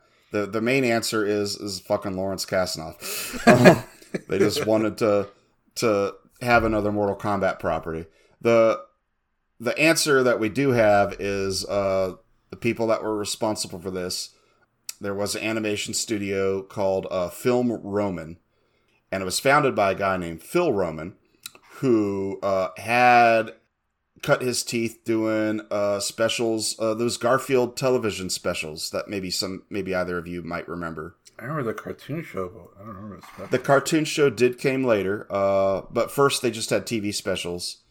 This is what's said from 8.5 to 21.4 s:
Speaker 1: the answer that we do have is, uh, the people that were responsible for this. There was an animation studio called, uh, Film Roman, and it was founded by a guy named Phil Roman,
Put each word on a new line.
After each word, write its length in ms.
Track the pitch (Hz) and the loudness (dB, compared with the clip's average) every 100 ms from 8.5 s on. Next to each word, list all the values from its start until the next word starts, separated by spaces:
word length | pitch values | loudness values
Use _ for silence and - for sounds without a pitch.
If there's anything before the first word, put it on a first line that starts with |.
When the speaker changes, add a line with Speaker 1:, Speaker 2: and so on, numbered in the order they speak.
| 117 113 - - _ _ _ _ _ _ - | 6 6 2 -4 _ _ _ _ _ _ -10
Speaker 1:
the 160 | 117 123 | -4 2
answer 440 | 156 156 156 135 | 2 4 4 4
that 160 | 123 104 | 4 2
we 80 | 110 | 0
do 220 | 110 139 | 0 2
have 460 | 120 107 101 98 - | 4 6 6 4 0
is, 460 | 101 98 98 90 - | -4 -2 -2 -4 -4
uh, 480 | 101 98 95 95 90 _ _ _ | -2 0 0 -2 -6 _ _ _
the 60 | 95 | -6
people 300 | 117 107 113 | -4 -2 0
that 140 | 110 | 0
were 140 | 107 107 | -2 -4
responsible 600 | 101 - 110 107 - 95 | -4 -4 -2 -2 -6 -10
for 100 | 92 | -8
this. 400 | 92 90 - - _ _ _ _ _ - - | -6 -6 -6 -10 _ _ _ _ _ -18 -10
There 140 | 101 | -8
was 200 | 98 101 | -4 -4
an 80 | 107 | -4
animation 520 | 110 110 107 104 - | -4 -2 -2 -4 -4
studio 680 | 107 - 107 98 98 98 98 | -6 -4 -4 -2 -2 -2 -2
called, 440 | 95 - 98 95 90 | -6 -4 0 0 -2
uh, 180 | 92 87 | -4 -4
Film 440 | - 127 123 120 107 | -4 0 2 0 -2
Roman, 560 | 98 101 101 87 80 85 _ _ _ _ _ _ _ | -4 -2 0 -2 -10 -16 _ _ _ _ _ _ _
and 100 | 95 | -6
it 40 | 92 | -4
was 140 | - | 0
founded 340 | 135 147 135 | 4 4 4
by 180 | 107 98 | 4 2
a 40 | 95 | 2
guy 200 | 98 92 | 0 0
named 260 | 85 82 | -4 -10
Phil 300 | - 175 170 | -4 0 2
Roman, 420 | 104 85 78 87 - _ _ | 2 0 -4 -10 -12 _ _